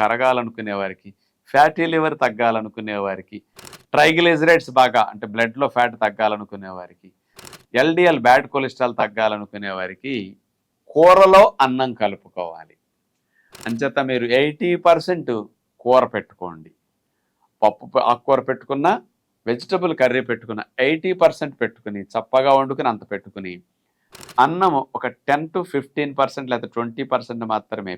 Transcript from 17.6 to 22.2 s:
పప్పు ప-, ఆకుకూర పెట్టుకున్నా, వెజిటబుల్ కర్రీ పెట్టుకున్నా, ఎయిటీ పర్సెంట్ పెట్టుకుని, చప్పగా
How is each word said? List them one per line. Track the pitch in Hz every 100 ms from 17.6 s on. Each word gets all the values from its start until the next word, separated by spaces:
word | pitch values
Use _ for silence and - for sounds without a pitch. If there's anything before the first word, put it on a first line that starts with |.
పప్పు | 107 - 127
ప-, | 135 117
ఆకుకూర | 120 - 135 127
పెట్టుకున్నా, | 127 - 139 160 220 - _ _ _ 110
వెజిటబుల్ | 123 - 185 175 160
కర్రీ | 127 123 117
పెట్టుకున్నా, | 117 113 107 - -
ఎయిటీ | 131 160 185 180
పర్సెంట్ | 165 - 147 -
పెట్టుకుని, | 117 - 110 101 95
చప్పగా | 113